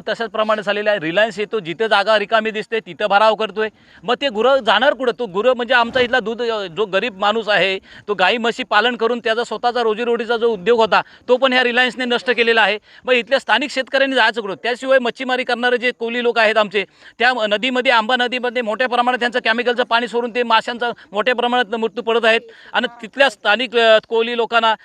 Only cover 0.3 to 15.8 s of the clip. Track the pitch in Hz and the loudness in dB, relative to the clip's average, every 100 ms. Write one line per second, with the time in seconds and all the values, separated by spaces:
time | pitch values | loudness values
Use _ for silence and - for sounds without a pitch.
0.3 | 214 214 214 196 208 208 208 156 175 226 | -2 0 0 -2 -2 0 0 0 0 0
1.3 | 190 208 220 165 165 220 208 196 214 202 | -2 -6 -6 -6 -4 2 2 4 2 2
2.3 | 226 220 214 - 226 185 160 208 202 220 | 0 0 -4 -6 -6 -6 -6 0 4 4
3.3 | 208 214 196 214 - _ - 175 240 277 | 2 -2 -4 -6 -8 _ -10 -6 -2 -2
4.3 | 208 240 277 220 202 269 294 247 - 151 | 0 2 2 2 2 2 0 -2 -4 -4
5.3 | 165 254 240 240 254 233 262 240 254 202 | -2 0 0 2 2 2 0 0 0 -2
6.3 | 226 240 220 190 160 214 190 240 190 208 | -4 -4 -4 -6 -6 -2 -2 -2 -2 -2
7.3 | 226 202 202 190 190 - - - 196 196 | 0 0 2 2 -2 -8 -12 -6 0 2
8.3 | 240 226 220 233 208 233 233 226 240 220 | 2 -2 -4 -2 0 0 0 -2 -2 -2
9.3 | 220 240 214 240 240 226 214 240 233 226 | -2 -4 -4 -2 0 -2 -2 -2 -2 -2
10.3 | 233 233 214 175 240 220 196 - - - | 0 0 0 2 2 4 2 0 -6 0
11.3 | 247 262 247 247 240 254 226 254 240 254 | 2 2 2 2 2 0 -2 -2 -2 0
12.3 | 247 233 226 196 208 - - 247 247 214 | 0 2 4 2 0 -8 -10 -2 -2 0
13.3 | 269 - 220 277 269 247 269 269 262 226 | -2 0 0 -2 -6 -2 0 0 2 2
14.3 | 226 196 175 226 240 262 262 240 - 254 | 0 -6 -6 -6 -4 0 2 0 -4 -4
15.3 | 254 247 226 247 247 | -4 -2 -2 -2 0